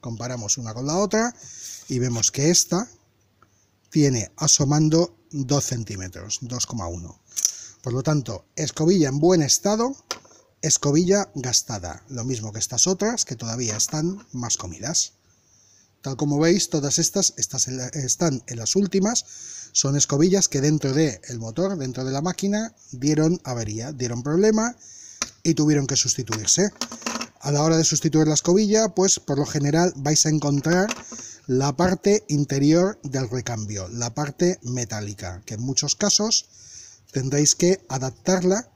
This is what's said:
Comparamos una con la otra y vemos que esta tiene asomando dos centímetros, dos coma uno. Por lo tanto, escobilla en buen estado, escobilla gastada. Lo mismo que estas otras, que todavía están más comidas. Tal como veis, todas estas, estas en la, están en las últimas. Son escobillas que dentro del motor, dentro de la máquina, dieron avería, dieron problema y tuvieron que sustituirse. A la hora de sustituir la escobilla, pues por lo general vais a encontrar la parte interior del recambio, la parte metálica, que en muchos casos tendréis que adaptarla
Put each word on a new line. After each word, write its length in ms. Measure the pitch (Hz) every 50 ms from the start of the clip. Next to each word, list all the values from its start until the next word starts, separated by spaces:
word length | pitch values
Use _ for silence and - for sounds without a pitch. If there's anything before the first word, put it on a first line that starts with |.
Comparamos 560 | - 120 117 104 113 123 127 120 107 101 -
una 160 | - 120 110 107
con 140 | 117 131
la 100 | 143 156
otra 380 | 185 208 196 214 214 226 247 - - - - - - - - - - - -
y 100 | 131 123
vemos 320 | 123 127 120 117 113 -
que 180 | - 135 139 160
esta 400 | 180 - - - 170 175 240 - - _ _ _ _ _ _ _ _ _ _ _ _ _ _ _ _ _ _ _
tiene 400 | - 160 147 143 127 117 101 - _
asomando 800 | - 156 156 - - 147 135 147 151 156 156 156 165 175 175 - _ _ _
dos 360 | - 143 135 123 143 143 -
centímetros, 760 | - 135 117 110 - 107 95 92 92 - 90 90 104 - -
dos 240 | 127 120 123 123 -
coma 220 | - - 113 90
uno. 340 | 85 87 87 87 - - _ _ _ - - - - - - - - - _ -
Por 100 | 120 117
lo 80 | 131
tanto, 440 | - 156 156 147 120 - 104 90 _ _ _
escobilla 540 | - 156 139 - - 156 165 196 190 156 135
en 100 | 131 147
buen 240 | 151 180 185 170 147
estado, 520 | 107 - - - 202 214 220 233 262 277 - _ _ - - _ - - - _ _ _ _ -
escobilla 680 | 156 - - - 143 143 160 185 175 196 202 196 - -
gastada. 680 | 143 123 120 120 - - - 123 101 85 87 73 - - -
Lo 140 | 139 120 110
mismo 280 | 127 131 113 110 110
que 60 | 101
estas 300 | 113 - - - 110 -
otras, 380 | 180 190 180 202 214 247 226 -
que 100 | - 139
todavía 420 | 113 127 113 113 120 127 110 104
están 480 | 104 - - - 151 156 175 190 202 - _
más 260 | - 127 120 113 -
comidas. 560 | - - 95 82 80 101 135 175 - - - _ _ _ _ _ _ _ _ _ _ _ _ _ _ _ _ _ _
Tal 160 | - 139 135
como 220 | 113 151 147 147 143
veis, 300 | 160 165 175 165 - -
todas 260 | - 156 139 143 -
estas, 380 | - 160 - - 202 185 - -
estas 300 | - - - - 127 -
en 100 | 127 127
la, 100 | 131 127 123
están 520 | - 156 135 123 - - 175 165 139 123 -
en 100 | - 123
las 180 | 113 113 - -
últimas. 500 | 190 202 185 - 190 185 214 240 - - - - - - - - - - - _
Son 220 | - - 135 139
escobillas 520 | 143 - - 147 139 160 190 180 196 185
que 140 | - - 139
dentro 300 | 135 151 151 151 - 139 131
del 260 | 147 160 151 110 - - - 123
motor, 400 | 117 113 113 107 160 180 196 202
dentro 260 | 165 135 131 120 127 131
de 80 | 131
la 100 | 135 139
máquina, 520 | 156 180 175 - - 196 202 214 226 226 _ _ - -
dieron 480 | - 123 127 147 151 151 156 160 180 170 -
avería, 480 | 135 127 117 110 107 107 110 113 139
dieron 320 | 156 123 123 117 120 117 120
problema 520 | 147 151 175 202 220 214 220 220 240 240 _ - - - - - - - - - - - _ _
y 100 | 175 156
tuvieron 320 | 147 151 151 151 143 135
que 100 | 123 139
sustituirse. 760 | 127 - 123 - - 123 107 110 110 104 - - - 190 208 - - - - - - - 233 - - - - _ _
A 100 | - 143
la 100 | 143 143
hora 160 | 151 160 165
de 60 | 160 160
sustituir 440 | - 156 151 - 160 156 156 156
la 60 | 156 156
escobilla, 560 | 147 - - 175 202 220 202 208 220 220 208 -
pues 240 | - 185 196 - -
por 180 | - - 139
lo 80 | 135 143
general 480 | - - 156 143 143 147 165 175 180 175
vais 280 | 139 135 147 156 147 -
a 40 | 160
encontrar 580 | 151 151 143 147 143 143 135 156 170 180 196 220 - - - - - - - - - - _
la 300 | - 127 131 135 143 135
parte 480 | 131 175 185 190 185 - 202 202 208 -
interior 720 | - 151 143 143 - 139 139 139 147 160 170 180 196 214 - -
del 260 | 143 135 135 135 110
recambio, 580 | 117 127 - 131 120 110 107 101 104 98 95 92
la 260 | 117 117 120 117 117
parte 440 | 147 151 143 139 - 175 175 185 - -
metálica, 800 | 123 123 127 120 - 113 104 104 101 101 - - 90 90 98 -
que 100 | - 113
en 60 | 107
muchos 340 | 117 131 131 - 151 143 -
casos 520 | _ - 202 - - 208 220 226 - - _ - - - - - - - - - _ _ _
tendréis 420 | - 135 127 135 139 143 151 147 -
que 320 | - 170 175 190 190 -
adaptarla 840 | _ 135 135 120 110 - - _ - 185 185 175 180 190 214 247 - _